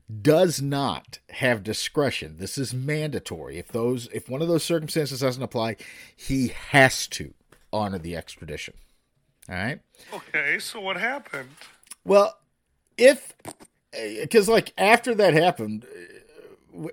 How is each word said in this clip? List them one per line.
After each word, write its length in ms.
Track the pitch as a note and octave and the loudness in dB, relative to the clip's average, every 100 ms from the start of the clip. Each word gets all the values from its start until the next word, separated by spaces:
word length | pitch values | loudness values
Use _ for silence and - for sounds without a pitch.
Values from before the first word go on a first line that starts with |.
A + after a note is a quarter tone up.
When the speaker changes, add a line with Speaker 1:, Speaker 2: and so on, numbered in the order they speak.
| - G#2+ | -14 -2
Speaker 1:
does 400 | C#3+ D#3 F#3 C#3+ | 4 4 4 2
not 580 | C#3 C#3 C3 D2 - - _ | -4 -2 -2 -4 -10 -20 _
have 320 | - B2+ A2+ | 0 0 0
discretion. 760 | G2 G#2+ - - C3+ - D#2 D#2 | -2 -6 -4 0 0 -2 -10 -12
This 220 | G2 - | -8 -6
is 160 | B2 | -6
mandatory. 840 | B2+ C3+ D3+ D3+ A#2 - E2 C2 D2 | -4 -4 -4 -4 -6 -8 -12 -12 -12
If 120 | - | -6
those, 380 | A#2 A#2+ B2+ A#2 | -2 0 -2 -4
if 160 | A2 - | -10 -8
one 140 | C3 | -4
of 60 | E3+ | 0
those 140 | D#3+ | 0
circumstances 580 | - E3 D#3 E3 C#3 C3 | 0 -2 -2 -4 -4 -2
doesn't 220 | C3 B2 | -2 -2
apply, 340 | A2+ B2 A2+ G#2+ - - - | -6 -4 -4 -6 -14 -20 -20
he 340 | _ - C3+ A#2+ | _ -4 0 -2
has 580 | - - C#3+ C3 - - | -4 2 6 6 4 -6
to 260 | - D2 - _ _ - | -8 -10 -14 _ _ -8
honor 260 | G#2+ G#2 F#2+ | -4 -4 -4
the 160 | E2 | -6
extradition. 600 | E2 - - D2+ D2 - - - _ _ _ _ _ - | -10 -10 -16 -12 -12 -12 -16 -20 _ _ _ _ _ -10
All 60 | |
right? 260 | F2+ G#2+ F3+ _ _ - | -6 -6 -8 _ _ -16
Speaker 2:
Okay, 460 | F#3+ - D#3 C#3+ F#3 | -16 -6 -4 -2 -4
so 200 | - A3+ | -6 -8
what 200 | F#3+ F3+ | -6 -4
happened? 500 | A3+ C#4 - C#3 C3 D3 - _ - - | -4 -6 -10 -12 -12 -20 -20 _ -20 -10
Speaker 1:
Well, 320 | F3 G3+ G3+ - _ _ _ _ _ - | 4 6 6 0 _ _ _ _ _ 6
if, 340 | B3 C#4+ - - - - - _ _ - - G#3+ D3+ | 6 6 -2 -18 -18 -18 -20 _ _ -10 -8 -8 2
'cause, 160 | A3+ G3 | 2 4
like, 280 | A3 - - | 2 2 0
after 380 | G3 A3+ B3+ | 4 4 2
that 180 | G#3+ G3 | 4 4
happened, 540 | D#3 F3 - G#2+ G#2+ - - F2 - _ - - - _ | 6 4 0 -6 -8 -12 -20 -20 -20 _ -20 -20 -20 _
w-, 200 | F3 D#3+ | -12 -12